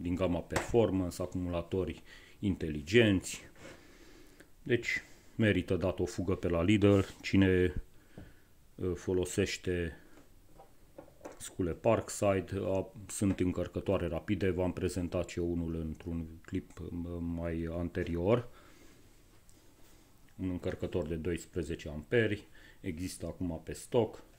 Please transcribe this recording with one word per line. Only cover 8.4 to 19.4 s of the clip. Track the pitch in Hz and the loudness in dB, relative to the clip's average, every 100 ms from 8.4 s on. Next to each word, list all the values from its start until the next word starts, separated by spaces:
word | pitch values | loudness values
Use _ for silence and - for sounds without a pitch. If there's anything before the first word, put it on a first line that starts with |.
| - - - | -20 -20 -20
uh, | - 92 | -6 -4
folosește | 87 - 92 90 - 95 - 92 87 85 - - - - - - - - - - - - - - - | -4 0 0 0 0 0 -2 -4 -2 -4 -8 -18 -20 -20 -20 -20 -20 -20 -20 -20 -20 -20 -18 -18 -16
scule | - - 85 | -10 -4 -4
Parkside, | 80 117 104 - - 101 95 85 98 | 0 2 2 0 0 2 2 0 -4
a, | 98 95 92 110 98 | -2 -2 -2 -8 -10
sunt | - 101 90 | 0 0 2
încărcătoare | 90 87 - 92 95 92 85 | 0 0 -4 -4 0 0 0
rapide, | 80 - 95 95 | -4 -2 0 0
v-am | 87 90 | 2 0
prezentat | 85 87 90 87 90 82 | 0 -2 -2 -2 -2 -2
și | - | -2
eu | 85 | -2
unul | 85 82 | 0 -2
într-un | 82 80 78 87 82 80 82 | -4 -6 -6 -6 -6 -6 -12
clip, | - 95 - - | -8 -8 -8 -12
uh, | 85 87 85 87 | -10 -8 -6 -6
mai | 85 85 85 82 82 | -4 -4 -2 -2 -4
anterior. | 85 87 92 85 85 92 117 - - - - - - - - - - | -4 -4 -2 -2 0 2 2 0 -12 -20 -20 -20 -20 -20 -20 -20 -20